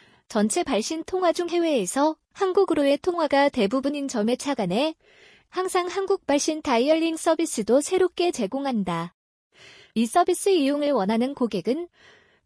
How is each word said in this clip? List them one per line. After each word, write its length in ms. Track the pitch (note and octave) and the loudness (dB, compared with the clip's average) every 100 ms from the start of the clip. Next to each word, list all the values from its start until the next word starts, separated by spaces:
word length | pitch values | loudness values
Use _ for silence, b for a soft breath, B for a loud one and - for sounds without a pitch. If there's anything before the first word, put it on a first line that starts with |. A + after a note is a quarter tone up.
| b b b | b b b
전체 360 | A3 G#3+ F4 | -2 0 0
발신 400 | E4+ G#3+ - D#4+ | -2 -2 -2 -6
통화 280 | D#4+ F#4 F4+ | -4 -2 0
중 180 | D#4+ F4 | 0 0
해외에서 680 | F4 E4 C#4+ F#3 C4+ D4 D#4 _ | 0 2 0 0 0 0 -2 _
한국으로의 680 | - F#4+ F4+ F#4+ D#4+ C#4 C#4+ | -4 0 2 2 2 2 0
통화가 500 | - E4+ D4+ C#4 C#4+ | 0 -2 2 2 2
대부분인 580 | C4+ G3 C4 C#4 D4 C#4 | 2 0 0 -2 -4 -4
점에 280 | B3 G#3+ B3 | -2 -2 -2
착안해 600 | C#4+ C#4 F#3+ G3 D4+ D#4+ b b b b b | -2 -2 -2 0 -2 -4 b b b b b
항상 380 | - F#4 F#4 F4+ | -6 -2 -2 -2
한국 380 | F4+ F#4+ G4 - | -2 0 -2 0
발신 360 | C#4+ - D#4 | 0 0 -4
다이얼링 560 | D4+ A#3 C4+ D#4+ E4 D#4+ | 0 2 4 2 0 -2
서비스도 640 | - D#4+ E4 - G#3 B3 | 0 0 0 -2 2 2
새롭게 500 | D4 F#4 F4+ - F4 | 2 0 0 0 -2
제공한다. 840 | E4+ A3+ C4 C#4 A#3 F#3+ E3+ E3+ _ _ _ _ B B B B | -2 -4 -4 -4 -2 -2 -4 -6 _ _ _ _ B B B B
이 120 | B A#3 | B 0
서비스 420 | F4+ F4+ F4 G4+ | 2 2 2 2
이용을 440 | F#4 C4+ C#4+ D4 | 2 2 0 0
원하는 420 | C4+ F#3+ A3+ B3+ | 0 0 0 -2
고객은 560 | C#4 A#3 G3+ F#3 C#4+ F4 b b b b b | -2 -4 -2 -4 -4 -6 b b b b b